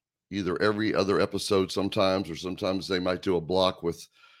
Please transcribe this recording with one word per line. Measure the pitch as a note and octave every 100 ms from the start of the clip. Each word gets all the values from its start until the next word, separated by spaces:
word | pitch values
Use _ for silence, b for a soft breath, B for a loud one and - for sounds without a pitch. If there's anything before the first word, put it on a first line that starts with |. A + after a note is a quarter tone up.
| _ _ _
either | G2 F2+ -
every | G#2 G#2+ A2
other | - F#2+ F2
episode | G2 G2 - G2 F#2
sometimes, | - F#2+ A2 F#2+ F#2 E2
or | D#2
sometimes | F2+ E2+ G2+ F#2+ D#2+
they | F#2
might | F#2 F2+
do | G2 F2
a |
block | D#2 F#2 F#2 F#2
with, | E2+ E2 - b b b